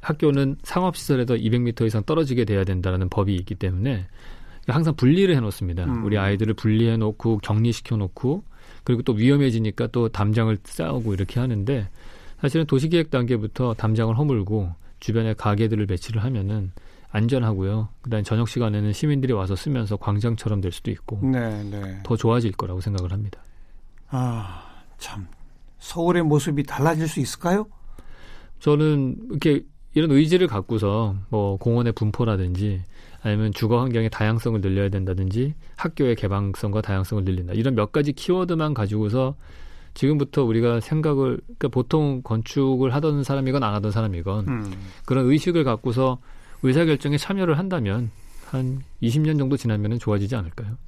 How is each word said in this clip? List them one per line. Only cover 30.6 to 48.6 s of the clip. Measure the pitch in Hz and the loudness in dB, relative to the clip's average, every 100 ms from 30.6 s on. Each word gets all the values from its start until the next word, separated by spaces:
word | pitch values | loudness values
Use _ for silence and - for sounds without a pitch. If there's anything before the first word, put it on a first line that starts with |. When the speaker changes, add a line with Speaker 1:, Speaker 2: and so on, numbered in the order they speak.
| 95 113 104 104 113 98 98 | -2 0 2 2 0 -2 -2
Speaker 1:
뭐 | 110 101 98 | 0 0 0
공원의 | - 117 117 | 2 2 2
분포라든지 | 110 107 - 120 101 92 90 104 95 90 - - - | 0 0 2 2 2 0 0 0 -2 -6 -14 -18 -8
아니면 | 110 104 107 | -2 0 0
주거 | 104 110 117 | 0 2 2
환경의 | 131 117 113 | 2 0 0
다양성을 | - 107 113 117 110 | 0 0 2 0 0
늘려야 | 95 95 98 | 0 2 2
된다든지 | 98 95 92 92 107 135 151 - - | 0 -2 0 0 0 -2 -4 -12 -6
학교의 | 170 - 135 117 | -6 0 2 2
개방성과 | 104 98 101 95 107 104 | 0 0 -2 -2 -2 -2
다양성을 | 104 95 95 107 | 0 -2 0 0
늘린다. | 95 92 87 | 0 -2 -2
이런 | 98 117 | 0 2
몇 | 123 104 | 2 2
가지 | 151 147 | 2 0
키워드만 | 139 - 180 180 165 151 | -2 0 0 2 0 0
가지고서 | 135 101 104 107 120 131 139 - - - - - | 0 0 0 0 0 0 -4 -14 -16 -16 -16 -16
지금부터 | - 131 151 139 - | -2 2 2 0 0
우리가 | 127 113 120 120 | 2 4 2 2
생각을, | - 156 156 139 135 120 | 0 0 2 2 0 -2
그러니까 | - - 143 | -6 -6 -2
보통 | 131 123 160 147 131 | 0 0 2 2 0
건축을 | 127 110 113 - 135 131 135 | -2 -2 -2 0 2 2 2
하던 | 135 156 147 | 2 0 0
사람이건 | 131 139 135 135 | 0 0 0 0
안 | 117 | 0
하던 | 104 104 | 0 0
사람이건 | 107 110 87 85 101 101 | 0 0 -2 -2 -2 -2
Speaker 2:
음. | 123 104 95 98 - | -4 -6 -10 -12 -14
Speaker 1:
그런 | - 131 127 | -2 2 4
의식을 | 147 160 170 | 4 4 2
갖고서 | 135 110 131 117 131 123 - - - - | 2 0 0 2 2 0 -8 -20 -18 -2
의사결정에 | 131 135 165 147 147 143 | 2 4 4 2 0 -2
참여를 | - 196 185 151 | 0 -2 2 0
한다면 | 190 180 104 104 117 - - - - | 0 -2 0 -2 -4 -8 -18 -18 -8
한 | 131 | -4